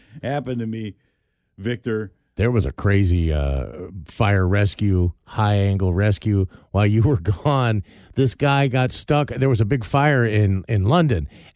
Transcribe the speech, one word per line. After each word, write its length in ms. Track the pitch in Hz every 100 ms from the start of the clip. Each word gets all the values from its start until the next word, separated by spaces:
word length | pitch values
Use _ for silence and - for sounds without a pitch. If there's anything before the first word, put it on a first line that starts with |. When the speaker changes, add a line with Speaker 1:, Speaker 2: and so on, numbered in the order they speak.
| _ 147
Speaker 1:
happen 380 | 120 143 127 120
to 60 | 113
me, 280 | 113 104 - _ _ _ _ _ -
Victor. 560 | 104 120 117 110 104 _ _ -
Speaker 2:
There 160 | 113
was 120 | 120
a 60 | 69
crazy, 600 | - 101 101 92 90 82
uh, 560 | 76 69 67 60 78 92 95 76
fire 400 | - 104 101 90
rescue, 640 | 101 104 - 104 92 87 -
high-angle 680 | - - 104 104 98 98 95
rescue. 540 | 90 107 101 110 101 92 - _
While 160 | 98 104
you 160 | 107
were 140 | 147 135
<laughs> 40 |
gone, 600 | - - 147 139 120 104 - - -
this 220 | - 131 -
guy 320 | 143 139 139
got 240 | 127 127
stuck. 380 | - - 147 135
There 180 | 127 135
was 120 | 113
a 40 |
big 200 | 104 135
fire 400 | - 139 147 135
in, 400 | 117 107 104 95 -
in 160 | 107
London 440 | 95 175 156 98 71 - -